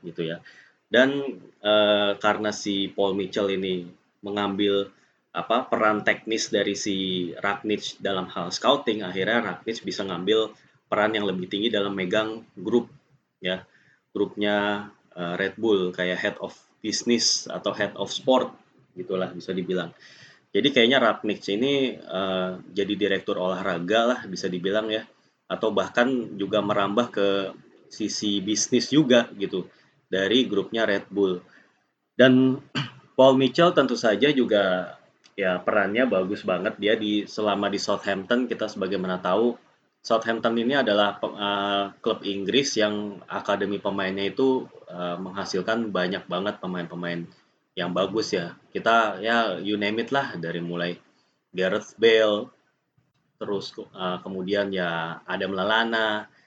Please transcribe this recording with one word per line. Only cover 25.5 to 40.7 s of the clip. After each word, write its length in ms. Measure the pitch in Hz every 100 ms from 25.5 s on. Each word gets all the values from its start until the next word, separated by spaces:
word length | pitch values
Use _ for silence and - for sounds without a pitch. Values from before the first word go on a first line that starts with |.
| 92 110
bahkan 640 | 101 92 - 123 127 107
juga 240 | 98 98 104
merambah 480 | 101 101 98 107 120
ke 140 | 104 98 98 95 - - _ -
sisi 560 | - 101 - 107 101
bisnis 480 | 98 104 - 123 -
juga 400 | 143 131 123 117 98
gitu 320 | 95 92 - _ _ _ -
dari 320 | 92 98 123 107
grupnya 400 | 98 92 113 104
Red 160 | 98 -
Bull. 320 | 98 95 90 - - _ _ _ _ _ -
Dan 400 | 127 127 131 127 -
<clears throat> 400 | - 135 - _
Paul 240 | - 131 131
Mitchell 320 | 131 170 170
tentu 240 | 143 127
saja 320 | 113 113 101 143
juga 640 | 135 104 104 95 92 85 - _ _ _ -
ya 180 | 92 90
perannya 480 | - 104 98 110
bagus 400 | 127 92 92 104
banget 320 | 101 90 104 104
dia 240 | 101 113
di, 240 | 107 104
selama 480 | 98 - 107 101 101
di 80 | 98
Southampton. 640 | - 101 104 98 92 123
Kita 240 | 123 113 107
sebagaimana 560 | 104 95 98 90 92
tahu 320 | 92 104 120 120 _ _ _ _
Southampton 480 | - 113 117 113 113 117
ini 160 | 117